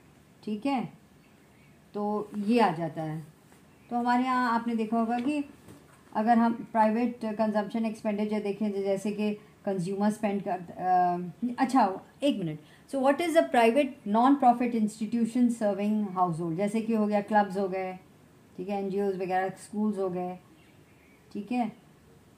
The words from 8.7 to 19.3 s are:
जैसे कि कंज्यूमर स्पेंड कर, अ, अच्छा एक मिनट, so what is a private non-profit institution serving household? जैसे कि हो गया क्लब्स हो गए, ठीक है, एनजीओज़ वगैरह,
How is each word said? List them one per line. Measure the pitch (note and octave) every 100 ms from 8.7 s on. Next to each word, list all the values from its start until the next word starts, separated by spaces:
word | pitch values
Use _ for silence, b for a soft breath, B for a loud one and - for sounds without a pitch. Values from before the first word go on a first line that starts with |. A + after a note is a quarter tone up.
जैसे | G3 G3 F#3+ G#3+
कि | G3 G#3+ G#3 B B
कंज्यूमर | G#3 F#3+ E3+ G3 G#3+
स्पेंड | G#3+ G3+ G3 G3+
कर, | F3+
अ, | F3 F3 F3+ F#3 F3+ F3 F3+ - B3 A#3+
अच्छा | C4 C4 G3+ F#3+ - -
एक | C#4+ G#3
मिनट, | E3 D3+ B B -
so | C4+
what | C4+ C#4+
is | E4+ D#4+
a | E4
private | B3 A3+ B3+ C4 - G#3
non-profit | G#3+ B3+ C#4+ B3 A#3 A#3+
institution | A#3 G#3+ - G#3+ A#3 A3+ B3+ A#3+ A#3
serving | G#3 F#3+ G#3 G#3+ G3+
household? | F3+ F3+ D#3+ F3 E3
जैसे | G3+ A3
कि | A3
हो | A3+ G#3
गया | G#3
क्लब्स | G3+ G#3+ G3 F#3
हो | G3
गए, | F#3 F#3 F#3 - - - _ - -
ठीक | F#3
है, | G3+
एनजीओज़ | G3 G3 G3+ F#3
वगैरह, | F#3